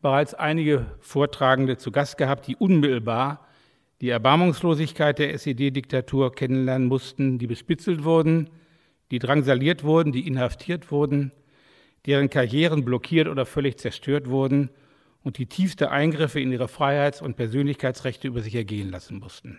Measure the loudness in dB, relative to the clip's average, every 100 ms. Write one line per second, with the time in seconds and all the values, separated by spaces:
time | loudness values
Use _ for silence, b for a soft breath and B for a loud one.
0 | 2 2 0 -2 -2 0 2 0 0 -10
1 | -6 -2 -2 2 2 4 2 -2 -4 -2
2 | -4 -2 -2 -2 -4 -2 4 4 4 0
3 | -2 -2 -2 -6 b b b b b _
4 | -4 0 4 6 4 2 0 0 -2 0
5 | 0 2 -2 -2 -6 -2 0 -2 -2 -4
6 | -2 0 0 0 -2 0 0 0 0 0
7 | -4 -2 -2 0 -4 -6 -4 -4 -2 -2
8 | 2 4 4 2 0 b b b b b
9 | _ -4 0 2 2 2 2 0 2 2
10 | 4 0 -4 -2 -2 -4 -8 -8 -4 -2
11 | 0 0 -2 _ b b b b b b
12 | 0 2 2 2 0 2 2 2 0 -2
13 | 0 2 2 0 -4 -2 -2 -4 -8 -8
14 | -2 -2 0 -2 2 2 0 b b b
15 | b b -10 -8 -8 -2 -2 0 0 2
16 | 0 0 -2 -2 -4 -2 -4 -2 0 2
17 | 0 -2 -10 -6 -4 -2 -2 -2 -4 -4
18 | -8 -8 -8 -6 -6 -6 -6 -6 -6 -10
19 | -12 -16 -14 -20 -20